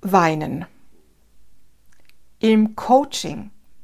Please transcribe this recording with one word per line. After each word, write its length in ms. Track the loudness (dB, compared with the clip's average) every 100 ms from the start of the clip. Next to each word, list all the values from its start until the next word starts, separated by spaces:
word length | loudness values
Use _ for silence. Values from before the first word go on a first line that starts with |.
weinen. 640 | 0 2 2 0 -6 -8 -10 -18 -20 -20 _ _ _ -20 -20 -20 -20 _ -20 -20 -20 -20 -20 -4 2
Im 300 | 4 2 -2
Coaching 760 | 2 2 2 -6 -10 -12 -14 -18 -20 -10